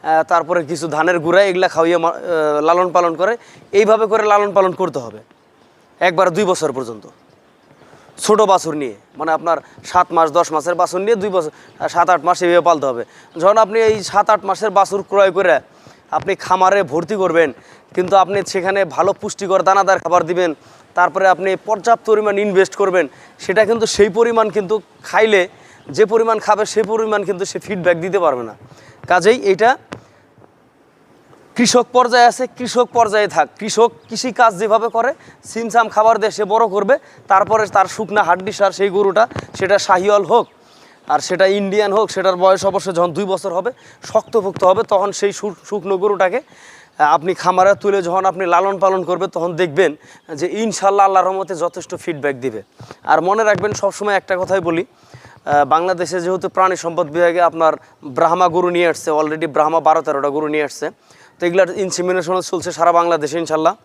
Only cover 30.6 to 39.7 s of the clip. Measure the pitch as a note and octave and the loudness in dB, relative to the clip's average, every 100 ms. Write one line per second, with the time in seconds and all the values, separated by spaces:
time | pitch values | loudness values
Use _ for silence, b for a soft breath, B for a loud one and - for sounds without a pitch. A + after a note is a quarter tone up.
30.6 | _ _ _ _ _ _ _ - _ - | _ _ _ _ _ _ _ -20 _ -2
31.6 | A#3+ B3 A#3 B3 A#3+ B3 A#3+ A3 B3+ - | 2 2 2 2 2 4 4 2 -8 -8
32.6 | B3 A#3+ B3 B3 A3 G#3 G#3 E3 D3 _ | -4 -2 0 2 2 2 0 0 -2 _
33.6 | G#3 G#3 A#3 - _ A3+ B3+ G#3+ A#3 F3 | -6 2 0 0 _ -8 -8 2 2 2
34.6 | G#3+ A3 A3+ A3+ A#3+ - B B - A3 | 0 0 0 -2 -4 -6 B B -12 -8
35.6 | A#3 A#3 A3 G3+ A3 A3+ G#3 F3 G3+ A3 | 0 0 2 2 4 4 0 -2 -2 0
36.6 | A3+ G3 G3+ C#4+ b b _ G3 G3+ A3 | 0 0 0 0 b b _ 2 2 0
37.6 | G#3 G3+ F#3 - G#3+ G#3 E3 F3+ F#3+ G3 | 0 0 0 -4 -4 -2 0 0 -2 -2
38.6 | G3+ F3+ G3+ F#3+ G3+ F#3+ A#3 B B - | -2 0 -2 0 0 2 0 B B -6
39.6 | F#3 | 0